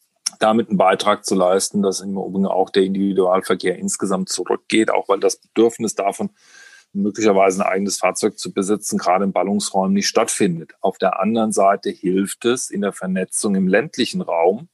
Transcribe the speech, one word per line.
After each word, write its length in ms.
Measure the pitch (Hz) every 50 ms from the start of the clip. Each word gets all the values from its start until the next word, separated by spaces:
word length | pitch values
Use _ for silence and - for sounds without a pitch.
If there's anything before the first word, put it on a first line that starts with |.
| _ _ _ _ - - - -
damit 300 | - 110 110 113 113 -
einen 80 | 107 90
Beitrag 480 | 98 92 98 95 - 104 104 - -
zu 100 | - 107
leisten, 460 | 95 90 90 92 98 - - - 104
dass 180 | 98 98 95 -
im 120 | 95 101
Übrigen 340 | 98 95 92 92 92 95 98
auch 240 | 95 - 90 95 -
der 140 | - 101 95
Individualverkehr 920 | 95 98 98 98 101 95 95 95 90 92 95 - - 98 92 - 95 90 -
insgesamt 520 | - 98 - - - 95 95 95 190 -
zurückgeht, 600 | - - 90 - - - _ - - 110 110 -
auch 200 | 104 98 - -
weil 100 | - -
das 160 | - - - -
Bedürfnis 580 | _ _ - - 113 - - - - 107 -
davon 340 | - 98 98 98 - 107 98 _ _ _ _ - - - - - - _ _ -
möglicherweise 680 | 98 98 104 98 - 107 110 98 98 98 98 92 95
ein 80 | 98 -
eigenes 280 | - 95 98 101 92 -
Fahrzeug 420 | - 92 92 - - 107 98 -
zu 140 | - 92 87
besitzen, 440 | 104 98 92 107 101 - - - 101
gerade 280 | - 87 90 95 101
in 80 | 98 90
Ballungsräumen 600 | 92 90 98 101 104 101 - - 98 95 95 98
nicht 140 | 101 98 -
stattfindet. 680 | - 110 113 113 - - 113 92 85 82 78 - - _
Auf 180 | - 98 - -
der 220 | - 95 - -
anderen 320 | 95 104 113 117 110 110
Seite 380 | 101 104 98 98 101 98 - 107
hilft 560 | 98 - - 90 92 95 101 95 - - -
es 240 | 113 123 127 - -
in 120 | - 101
der 120 | 101 98 92
Vernetzung 640 | - 95 95 95 95 92 - - - - 107 98
im 120 | 95 95 92
ländlichen 540 | 92 104 131 160 - - - - - 92
Raum, 480 | 92 - 87 82 82 - 202 214 160 -